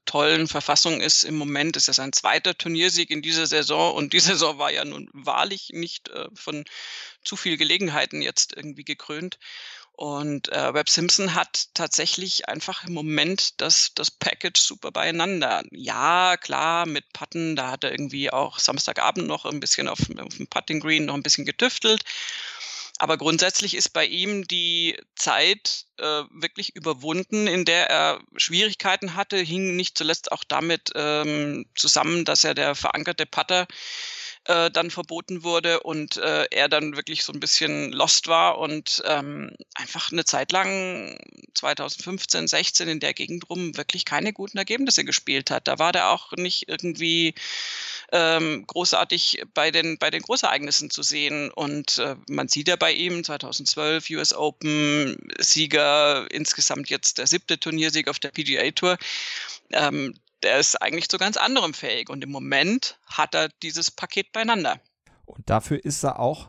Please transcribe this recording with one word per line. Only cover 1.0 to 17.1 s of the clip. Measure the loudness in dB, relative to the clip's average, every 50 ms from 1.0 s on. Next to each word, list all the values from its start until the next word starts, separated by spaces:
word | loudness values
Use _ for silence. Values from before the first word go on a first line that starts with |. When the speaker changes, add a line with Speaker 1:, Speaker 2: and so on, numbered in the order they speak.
| 2 4 4 4 4
Speaker 1:
im | 2 0 -4
Moment. | -2 -2 0 0 0 0 2 2
Es | 2 2
ist | 2
sein | 0 0 0
zweiter | 0 2 4 4 2 4 2 0 -2 -2
Turniersieg | -4 -2 0 2 2 4 4 2 0 0
in | -2 -4
dieser | -2 0 0 2 2 2
Saison | 2 2 2 2 2 4 4 2 2
und | 0 0 2
die | 4 4
<laughs> |
Saison | 6 6 4 4 4 2 2 0
war | -2 0
ja | 0 -2 -4
nun | -4 -8 -10 -14 -14 -18
wahrlich | -8 -4 -2 0 0 0 0 -2 -8 -10 -12 -10
nicht, | -8 -8 -8 -10 -12 -14 -12
äh, | -12 -10 -10 -10 -12
von | -12 -10 -8 -8 -8 -10 -12 -14 -14 -14 -12 -12 -12 -14 -16 -18 _ _
zu | -8 -8 -4
viel | -2 -2 0
Gelegenheiten | 0 2 2 2 2 2 0 0 0 -2 -2 -2 -4
jetzt | -4 -2 0 0 0 0 -2
irgendwie | -10 -12 -12 -14 -12 -10
gekrönt. | -10 -10 -10 -8 -10 -8 -8 -8 -10 -10 -12 -14 -16 -16 -16 -16 -16 -16 -18 -20 _ _
Und, | -10 -8 -6 -4 -4 -4 -4 -4 -4 -4 -4
äh, | -2 0 0 2 2
Webb | 2 2 4
Simpson | 2 2 4 4 4 4 4 2 2
hat | 0 0 0 -2 -4 -4 -2 _
tatsächlich | -4 -2 0 0 0 2 0 0 -2 -2 -2 -2 -2 -2 -2
einfach | -6 -6 -4 -6 -6 -6 -8
im | -8 -6
Moment | -4 -4 0 0 2 2 2 2 0 0 -2 0 -2
das, | 0 2 4 4 4 2 0
das | -2 -2 -2
Package | -2 _ -2 -2 -2 -2 -4 2 4 4
super | 4 4 0 -4 -8 -6
beieinander. | -2 0 0 0 2 0 0 0 0 0 0 2 0 0 -2 -6
Ja, | -12 -10 -8 -6 -2 0 2 4 4 6 4 4 2 2
klar, | 0 -4 -2 0 2 2 2 2 0 0
mit | -2 -6 -6 _